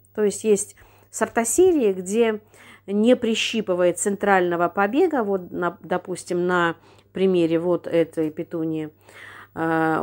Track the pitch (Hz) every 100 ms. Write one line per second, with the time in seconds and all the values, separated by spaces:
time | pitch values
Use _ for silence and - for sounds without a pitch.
0 | _ - 208 196 220 202 - - - _
1 | _ - 220 - 233 - 370 320 220 185
2 | 185 214 226 214 - - - - - 202
3 | 226 247 226 220 - 226 196 180 180 175
4 | 214 196 202 196 180 170 175 - 202 262
5 | 370 302 208 196 180 170 175 175 165 180
6 | - 175 - 175 180 180 170 165 - -
7 | _ - 190 180 165 165 175 170 - 165
8 | 165 160 156 156 165 170 160 160 156 -
9 | _ - - - - 165 165 160 160 156